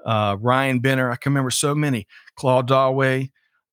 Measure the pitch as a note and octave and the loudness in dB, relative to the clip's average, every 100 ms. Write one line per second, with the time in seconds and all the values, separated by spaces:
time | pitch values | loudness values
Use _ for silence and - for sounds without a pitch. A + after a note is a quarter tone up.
0 | - A2 G#2 G2 A#2+ C3 C3+ B2+ C3+ C3 | -4 -2 0 -2 0 0 2 0 0 0
1 | B2+ A#2+ C#3 C#3 B2+ - D3 D3+ D3 A#2+ | -2 -4 -2 -2 -2 -2 -2 0 -2 -2
2 | - - - - C3+ B2+ B2 C3 C3 C3+ | -6 -18 -20 -4 0 2 4 2 2 2
3 | C3+ C3 C3+ _ _ _ _ | 0 0 -4 _ _ _ _